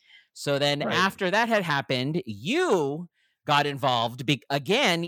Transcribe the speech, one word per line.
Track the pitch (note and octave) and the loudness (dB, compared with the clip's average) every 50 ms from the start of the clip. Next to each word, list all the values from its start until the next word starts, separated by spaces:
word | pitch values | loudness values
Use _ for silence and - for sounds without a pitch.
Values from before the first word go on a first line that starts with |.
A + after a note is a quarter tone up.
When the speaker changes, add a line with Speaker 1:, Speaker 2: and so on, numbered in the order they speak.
| _ _ - - _ _ | _ _ -20 -20 _ _
Speaker 1:
So | _ - - D3 C#3+ C#3 | _ -8 -4 -2 -2 0
then | C#3+ C#3+ C#3+ C#3+ | 0 0 0 0
Speaker 2:
Right. | D3 - D3 | -2 -2 0
Speaker 1:
after | E3+ F#3 G3 - - G3+ F3+ | 2 0 0 0 -2 -2 0
that | F#3 G#3+ A#3+ A3+ | 2 2 2 2
had | A#3 G#3 F#3 | 2 0 0
happened, | E3 D3 C#3 C3+ - C3+ B2+ B2+ C#3+ D#3+ F3 - | 0 -2 -2 -2 -2 -2 -2 -2 -2 -2 -4 -4
you | - G#2 G2 A2+ D#3 B3+ F4 F#4 E4+ G#3+ F3 C#3+ C3+ C#3+ E3 F3+ - _ _ _ _ _ _ _ | -6 -10 -8 -6 -2 -2 0 2 2 2 2 0 0 -4 -6 -10 -14 _ _ _ _ _ _ _
got | - D3 D3 C#3+ | 2 2 2 2
involved | C#3+ C#3+ C3+ B2+ C3+ B2 A#2+ A#2 A#2+ A#2+ B2 C3 | 2 0 0 0 2 2 2 0 -2 -4 -4 -2
be-, | C3+ C#3+ B2 - - | 0 0 0 -2 -2
again, | C#3 D3 C3+ D#3+ G3 B3+ D4 G3+ E3+ E3 E3+ | -4 -2 0 0 0 2 2 2 2 0 -2